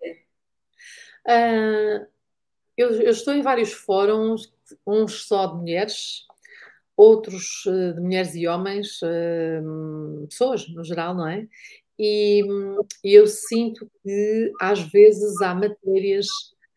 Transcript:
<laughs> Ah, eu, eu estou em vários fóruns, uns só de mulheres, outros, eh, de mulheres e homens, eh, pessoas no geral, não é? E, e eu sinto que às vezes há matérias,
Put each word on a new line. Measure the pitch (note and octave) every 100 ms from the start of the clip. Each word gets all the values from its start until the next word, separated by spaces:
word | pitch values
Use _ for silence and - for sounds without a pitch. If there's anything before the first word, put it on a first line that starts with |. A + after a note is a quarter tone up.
<laughs> | E4+ - _ _ _ _ _ _ - - - - -
Ah, | A#3 A#3 A3 A3 G#3+ G#3+ G#3 G#3 _ _ _ _ _ _ -
eu, | A#3+ A3+
eu | A#3+
estou | A3 -
em | C#4+
vários | C4+ B3 A3
fóruns, | - - F#3+ G3+ G#3+ A3 A3 - _ _ - -
uns | G#3+ G#3+ - -
só | G3+ F#3
de | E3
mulheres, | E3+ E3+ G#3+ - - - - _ _ - - _ _ -
outros, | G#3+ A3 G#3+ F#3 - - G3+
eh, | F#3 F3+
de | E3
mulheres | F3 F#3 F3+ E3
e | E3+
homens, | F3 G3 G3+ G#3 -
eh, | E3 E3+ E3+ E3+ E3 D#3+ D#3 D#3 D#3 D#3 D3+ D3+ D3+
pessoas | - B3+ A#3 D#3
no | E3
geral, | E3 E3+ E3+ F3+
não | D#3+
é? | F#3+ A3 - - - _ -
E, | G#3+ G#3 G#3 G#3 G3+ G3+ G3 G3 - -
e | G3
eu | G#3 G#3
sinto | G#3 - A#3 A#3 A3+ A3 _
que | G3 G3+ G#3+ A3 A3+ -
às | F#3+ G3+
vezes | D#3+ G3+ G#3+ G3 G#3 F3
há | F#3 F3+
matérias, | G#3 G#3 F#3+ F#3+ G3 G3 G3 - - _ _